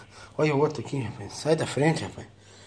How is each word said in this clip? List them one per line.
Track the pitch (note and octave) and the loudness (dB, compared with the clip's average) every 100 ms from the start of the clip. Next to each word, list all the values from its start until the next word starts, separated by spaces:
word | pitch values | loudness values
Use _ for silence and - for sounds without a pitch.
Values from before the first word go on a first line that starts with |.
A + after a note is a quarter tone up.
| - - - - | -18 -20 -10 0
Olha | D#3 C#3 | 2 4
o | |
outro | D3 D3 | 2 0
aqui, | G#2+ C#3 | -6 -6
rapaz. | G#2+ - G2+ | -6 -8 -12
Sai | - D3 D#3+ | -4 0 2
da | B2+ | 2
frente, | - D3+ D#3 | 2 2 2
rapaz. | F#2+ - - - - - | -2 -10 -16 -20 -20 -20